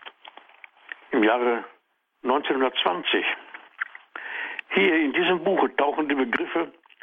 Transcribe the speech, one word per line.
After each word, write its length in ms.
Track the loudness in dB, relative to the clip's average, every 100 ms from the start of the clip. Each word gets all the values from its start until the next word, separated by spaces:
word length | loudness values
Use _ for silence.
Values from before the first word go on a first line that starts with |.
| -20 _ -20 -20 -20 -20 -20 _ -20 -20 -2
Im 120 | 2
Jahre 400 | 4 4 2 0 -6 -20 _ _ _ _
neunzehnhundertzwanzig. 1040 | -2 0 0 0 0 0 -2 -2 0 0 0 -6 -12 -20 -20 -12 -12 -12 _ -16 -12 -10 -10 -10 -2
Hier 260 | 2 4 4
in 160 | 2
diesem 300 | 2 2 2
Buche 320 | 2 2 0 0
tauchen 320 | 0 0 -2
die 80 | 0
Begriffe 560 | 0 -2 -2 -4 -4 -8 _ _